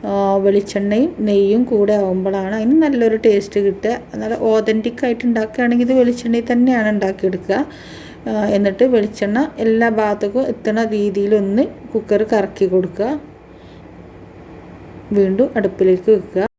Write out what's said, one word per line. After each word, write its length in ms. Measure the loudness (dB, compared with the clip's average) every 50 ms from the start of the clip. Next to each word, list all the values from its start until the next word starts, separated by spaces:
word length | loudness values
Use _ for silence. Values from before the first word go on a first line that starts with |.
| -6
ആ, 80 | -4 -2 0 0 2 2 2
വെളിച്ചെണ്ണയും 720 | 2 2 2 2 0 0 -4 -4 -2 0 0 0 0 0 -2 -4
നെയ്യും 420 | -2 0 2 2 4 4 2 2 2
കൂടെ 300 | 2 2 0 2 2 2
ആവുമ്പോഴാണ് 640 | 2 2 0 0 -2 -2 -2 -2 -2 -4 -4 -4
അതിന് 200 | -2 0 2 4 4
നല്ലൊരു 360 | 4 2 2 2 2 2 2 2
ടേസ്റ്റ് 420 | 4 4 4 4 0 -2 -2 0
കിട്ടുക. 340 | 0 0 0 0 -2 -4 -4 -4 -8 -12 -10
നല്ല 200 | -8 -6 -6 -6 -2
authentic 640 | 0 2 2 2 2 0 0 0 -2 -4 -6 -4 -2
ആയിട്ട് 200 | -2 -2 -2 0
ഉണ്ടാക്കുകയാണെങ്കിൽ 600 | 0 0 0 -2 -4 -2 -2 0 0 2 2 2 2
ഇത് 60 | 4
വെളിച്ചെണ്ണയിൽ 520 | 4 4 4 2 -2 -2 -2 -2 -2 0
തന്നെയാണ് 440 | 0 0 2 4 4 2 2 2 0
ഉണ്ടാക്കിയെടുക്കുക. 720 | 0 0 -2 -2 -4 -2 -2 -2 -2 -2 -4 -2 -2 -2 -2 -4 -8 -18 -20 -18 -18 -18 -18 -18 -20 -14 -8
ആ, 60 | -6 -4 -2 -2 0
എന്നിട്ട് 380 | 0 2 2 0 2 2 2
വെളിച്ചെണ്ണ 540 | 4 4 2 0 0 -4 -4 -4 -2 0 0 -2 -2 -2 -4
എല്ലാ 320 | 0 0 2 2 2 2
ഭാഗത്തേക്കും 580 | 2 0 0 0 0 -2 -4 -4 -2 -2 -2 -2
എത്തുന്ന 360 | -4 -4 -4 -2 -2 0 -2
രീതിയിലൊന്ന് 800 | -2 -2 -2 -2 -2 0 -2 0 2 2 2 2 0 0 0 0 0 -2 -14 -18 -6
കുക്കർ 340 | -6 -6 -2 0 0 0 2
കറക്കി 440 | 2 0 0 0 -2 -2 -2 -2 2
കൊടുക്കുക. 440 | 2 0 0 0 -4 -4 -4 -4 -4 -6 -8 -14 -20 -20 -20 -20 -20 -20 -20 -20 -20 -20 -20 -20 -20 -20 -20 -20 -20 -20 -20 -20 -20 -20 -20 -20 -20 -20 -20 -20 -20 -20 -20 -20 -20 -20 -10 -4
വീണ്ടും 380 | 0 2 2 2 2 0 0 0 0
അടുപ്പിലേക്ക് 540 | -2 -2 -2 0 2 2 2 2 2 4 2
വെക്കുക. 360 | 2 2 2 -4 -4 -2 -2 -2 _